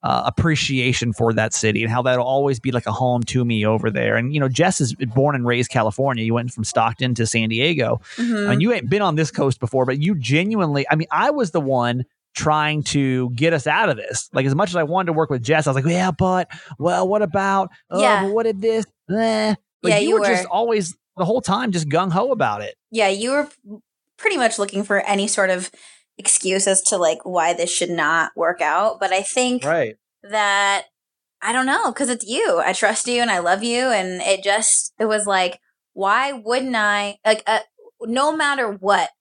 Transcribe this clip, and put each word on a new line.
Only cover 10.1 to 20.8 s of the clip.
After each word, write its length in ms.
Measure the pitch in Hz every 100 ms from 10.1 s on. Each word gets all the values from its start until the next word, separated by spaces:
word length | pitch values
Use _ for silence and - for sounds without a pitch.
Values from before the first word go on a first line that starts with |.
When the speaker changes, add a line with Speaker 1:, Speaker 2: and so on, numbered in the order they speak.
Speaker 1:
genuinely, 720 | 196 117 143 190 220 170 143 139
I 60 | 156
mean, 120 | 160
I 200 | 151 233
was 220 | 294 214
the 80 | 175
one 440 | 139 131 120 123 123 _ _
trying 480 | - 160 151 151 151
to 480 | 143 147 135 127 127
get 240 | 120 160
us 120 | 165 139
out 220 | 156 214
of 80 | 127
this. 320 | - 113 -
Like, 100 | 139
as 100 | 135
much 140 | 135 170
as 80 | 175
I 60 |
wanted 240 | 151 180 180
to 60 |
work 160 | 156 160
with 120 | 131
Jess, 240 | 117 156 151
I 40 |
was 120 | 135
like, 80 | 135
"Yeah, 200 | 175 185
but, 380 | 160 185 185 170 - - -
well, 300 | 156 180 185
what 140 | 208
about, 480 | 208 196 196 196 190 - _
uh, 80 | 180
Speaker 2:
Yeah. 240 | 208 208
Speaker 1:
but 60 | 196
what 120 | 214 226
if 120 | 202
this, 240 | 220 220 208 _ _
eh?" 440 | 196 226 220 214 208 _ _
Like, 80 | -
Speaker 2:
Yeah, 80 | 208
Speaker 1:
you 100 | 208
Speaker 2:
you 100 | 214
Speaker 1:
were 60 | 202
just 180 | 185
Speaker 2:
were. 60 | 185
Speaker 1:
always, 440 | 185 233 220